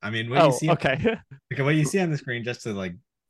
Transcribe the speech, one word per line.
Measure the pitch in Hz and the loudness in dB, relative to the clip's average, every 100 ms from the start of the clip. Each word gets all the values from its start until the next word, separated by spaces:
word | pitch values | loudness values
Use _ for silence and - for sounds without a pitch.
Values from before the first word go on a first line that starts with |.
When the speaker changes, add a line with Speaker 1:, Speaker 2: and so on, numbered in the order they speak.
Speaker 1:
I | 104 | -6
mean, | 110 117 | -6 0
what | 147 | 4
you | 151 | 4
Speaker 2:
Oh, | |
Speaker 1:
see | 123 156 | 4 0
Speaker 2:
okay. | 170 147 131 220 226 - | 2 2 0 0 -2 -8
<laughs> | - _ | -20 _
Speaker 1:
okay, | 123 | -2
what | 139 156 | 2 2
you | |
see | 147 196 | 2 0
on | 175 | 0
the | 143 | -2
screen, | 131 120 | -4 -6
just | 113 120 | -6 -8
to, | 117 | -6
like, | 98 92 87 _ _ _ | -6 -6 -10 _ _ _